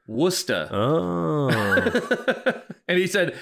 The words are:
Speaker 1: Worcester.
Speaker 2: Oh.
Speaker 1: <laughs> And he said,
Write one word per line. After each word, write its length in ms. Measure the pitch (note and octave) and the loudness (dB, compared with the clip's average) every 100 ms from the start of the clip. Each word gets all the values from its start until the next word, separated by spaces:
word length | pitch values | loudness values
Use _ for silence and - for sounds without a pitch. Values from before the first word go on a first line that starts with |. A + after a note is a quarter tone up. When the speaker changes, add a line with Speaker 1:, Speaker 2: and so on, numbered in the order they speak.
| - | -8
Speaker 1:
Worcester. 640 | A2+ F3+ F3+ - F#2 D2+ | 0 0 0 -2 -2 -2
Speaker 2:
Oh. 800 | G2 B2 D#3+ F3+ F3 E3 D3+ C3+ | 0 2 2 0 0 0 0 2
Speaker 1:
<laughs> 1120 | A2 G2+ - A#3 A#3+ - G#3 - - B3+ - - - - | 2 2 2 2 -2 -2 -2 -2 -2 -4 -4 -10 -10 -2
And 100 | F3+ | 0
he 80 | F#3 | 2
said, 300 | G3 E3 - | 0 0 -4